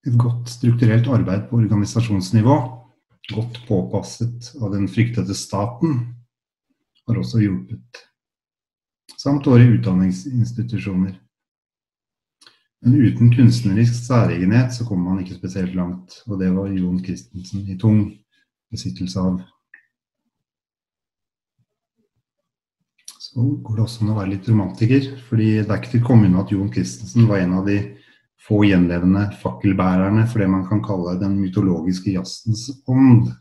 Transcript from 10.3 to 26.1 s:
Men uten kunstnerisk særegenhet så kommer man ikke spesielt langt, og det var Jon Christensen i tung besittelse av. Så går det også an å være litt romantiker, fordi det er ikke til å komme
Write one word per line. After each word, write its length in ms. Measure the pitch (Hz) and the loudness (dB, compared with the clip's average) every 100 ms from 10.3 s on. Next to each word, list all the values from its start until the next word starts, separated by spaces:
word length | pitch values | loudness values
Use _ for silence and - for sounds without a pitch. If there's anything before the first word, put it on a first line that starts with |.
| 123 - - 107 101 101 92 92 92 _ _ _ _ _ _ _ _ _ _ _ _ - _ _ _ | -4 -4 -4 -6 -6 -4 -4 -4 -6 _ _ _ _ _ _ _ _ _ _ _ _ -20 _ _ _
Men 160 | 123 143 | 2 4
uten 380 | 107 - 117 123 | 4 4 4 8
kunstnerisk 600 | 123 - 101 98 120 - - | 6 4 0 2 0 0 0
særegenhet 680 | 123 92 85 92 117 123 | 2 2 0 2 2 0
så 140 | - - | -4 -6
kommer 240 | 92 90 | -4 -2
man 120 | 95 | -4
ikke 120 | 92 90 | -6 -10
spesielt 400 | 92 98 90 92 | -10 -6 -6 -4
langt, 460 | 87 92 - - - | -6 -8 -14 -20 -10
og 100 | 98 | -4
det 140 | 92 92 | -2 -2
var 140 | 98 | -4
Jon 300 | 95 90 90 | -4 -2 -4
Christensen 640 | 92 85 - 90 92 98 98 | -6 -10 -12 -18 -12 -10 -8
i 80 | 95 | 0
tung 260 | 113 107 95 - _ _ _ _ _ | 2 2 0 -8 _ _ _ _ _
besittelse 480 | 110 92 92 92 95 | -10 -10 -8 -8 -4
av. 220 | 92 90 - _ _ - _ _ _ _ _ _ _ _ _ _ _ _ _ _ _ _ _ _ _ _ _ _ _ _ _ _ _ _ _ _ _ _ - - | -2 -4 -8 _ _ -20 _ _ _ _ _ _ _ _ _ _ _ _ _ _ _ _ _ _ _ _ _ _ _ _ _ _ _ _ _ _ _ _ -20 -20
Så 240 | - 120 131 147 - | -14 -4 -2 -2 -6
går 100 | 110 | -4
det 80 | |
også 220 | 113 - 104 | -4 -2 -4
an 80 | |
å 40 | 107 | -2
være 100 | 95 | -4
litt 160 | 98 - | -6 0
romantiker, 600 | 107 92 - 117 135 139 - - | 0 0 -2 2 2 0 -12 -4
fordi 220 | 117 110 107 | 0 2 0
det 80 | 101 | 0
er 140 | 98 | -4
ikke 160 | - 120 | -2 -2
til 40 | |
å 60 | |
komme 220 | 120 | 6